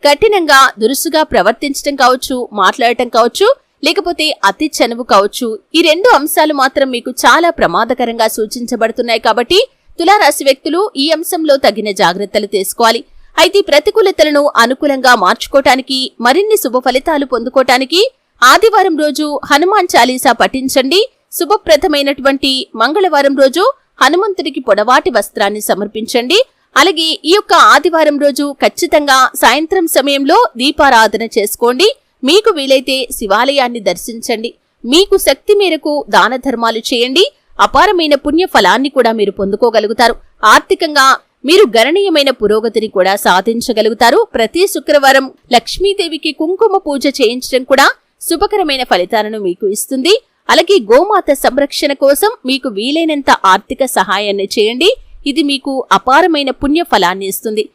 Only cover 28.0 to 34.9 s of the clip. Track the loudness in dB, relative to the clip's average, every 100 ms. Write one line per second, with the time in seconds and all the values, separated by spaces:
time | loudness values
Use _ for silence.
28 | 0 0 -2 -2 -6 -2 -4 -2 0 0
29 | 2 2 2 2 0 2 0 -2 0 0
30 | 0 -2 2 2 2 -2 -4 2 4 4
31 | 2 0 -4 -4 -4 -2 -2 2 0 -2
32 | _ _ 0 2 2 -2 0 0 0 -4
33 | -6 -8 -2 0 0 0 -2 -2 -6 -6
34 | -8 -12 -6 -6 -6 _ _ _ -2